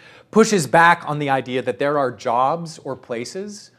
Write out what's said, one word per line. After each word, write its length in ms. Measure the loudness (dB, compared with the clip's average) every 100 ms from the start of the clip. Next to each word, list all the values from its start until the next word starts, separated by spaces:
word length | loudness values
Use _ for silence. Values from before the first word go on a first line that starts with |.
| -20 -20 _
pushes 360 | 2 4 2 2
back 360 | 4 6 4 0
on 100 | -4
the 120 | -2
idea 320 | -2 -2 -4
that 160 | -4 -2
there 180 | -2 0
are 120 | -2
jobs 680 | -4 -2 0 0 -2 -8 -14
or 160 | -12
places 760 | -12 -10 -10 -8 -12 -14 -16 -20